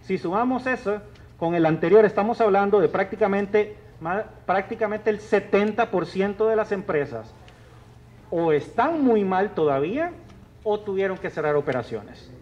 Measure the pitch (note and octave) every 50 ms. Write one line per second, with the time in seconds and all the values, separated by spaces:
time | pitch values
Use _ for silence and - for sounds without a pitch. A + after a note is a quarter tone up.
0 | _ - F#3+ F3+ - E3+ F3+ G#3+ A#3+ B3+ C4 A#3+ B3+ B3+ B3+ B3 - G3 G#3 G#3
1 | G3 - - - - - - - E3 E3 F3 E3+ E3 D#3 D#3+ D#3 - E3+ F#3+ A3
2 | G#3+ F#3+ - - G3+ A3 A#3 - A#3 G#3 F#3+ G3 G3+ G3+ G3+ G#3 E3+ D3 - F3+
3 | G3 - - G3+ A3 G3+ G3 G3+ G3+ G3 G3+ G#3 G#3 G#3 - - - - - -
4 | E3 E3 F#3 G#3 G#3+ - - - - - F3+ G3 G3 - A#3 - A3 G3+ G#3 G#3+
5 | G#3+ A3 G#3+ G#3 - - - G3+ G3 - - G3 G#3 G#3+ G#3 A#3 A#3 - - F3+
6 | E3 - - F#3+ F#3+ G3+ G3+ G3+ A3 A3 A3 G#3+ G#3+ - G3+ F#3+ - - E3 D3
7 | C#3+ B2+ A#2 A2+ A2 - - - - - - - - - - - - - - -
8 | - - - - - - - E3+ E3+ E3 D3+ C#3+ C#3+ - - - A#3 D4+ E4+ D#4+
9 | C#4 B3+ A3+ G#3+ G3+ F#3+ F#3 F#3 G3 G#3 G3 - D#3+ D3 C#3 C3+ C#3+ E3 A3 C#4+
10 | E4 F4 E4 - - - - - - - - - - A3 G#3 G#3 G#3 G#3 F#3+ F#3+
11 | G3 F#3+ F#3+ F3+ - F3 - E3+ D3+ D3 D3 D3 C#3+ D3 C3 B2 A#2 - A#2 G#2+
12 | G#2 - - - - - - -